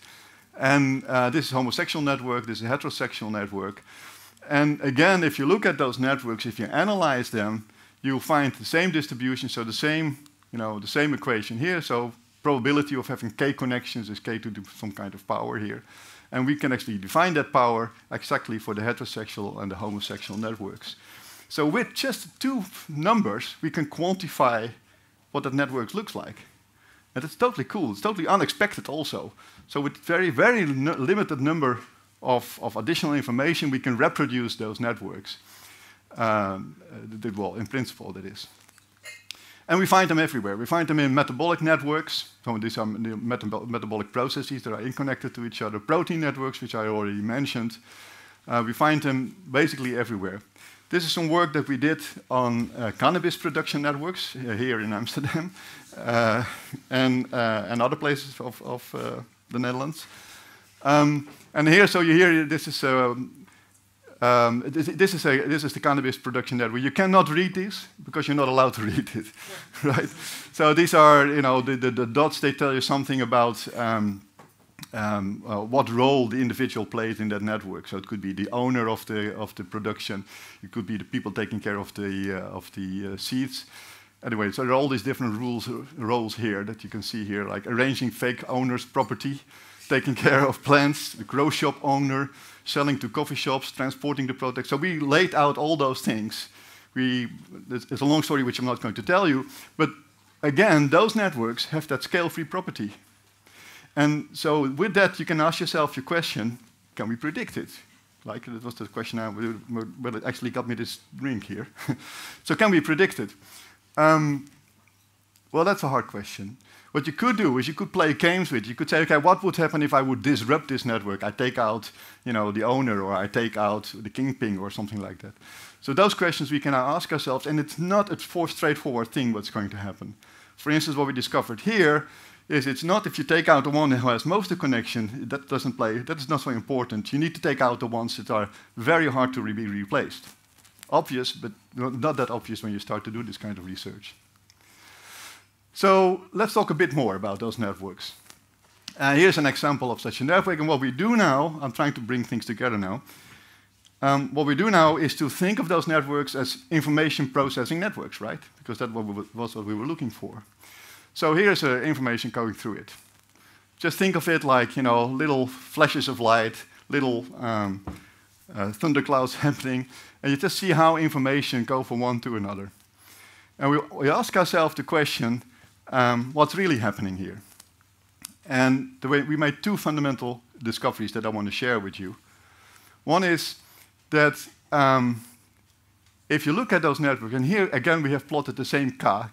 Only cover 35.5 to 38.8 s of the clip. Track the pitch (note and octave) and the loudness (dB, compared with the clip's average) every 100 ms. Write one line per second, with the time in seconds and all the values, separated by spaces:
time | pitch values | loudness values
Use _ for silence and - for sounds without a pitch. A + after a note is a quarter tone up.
35.5 | - - - - - _ - A2+ G#2+ G2 | -20 -20 -20 -20 -20 _ -2 2 2 0
36.5 | F#2+ G2 - - A2 A2 A2 A2+ G2+ F#2 | -4 -10 -16 -20 -18 -16 -10 -8 -6 -6
37.5 | G2+ A2 C3+ A#2+ - G2 F#2+ F#2+ - - | -6 -6 -4 -6 -10 -14 -14 -14 -16 -18
38.5 | - - _ | -20 -20 _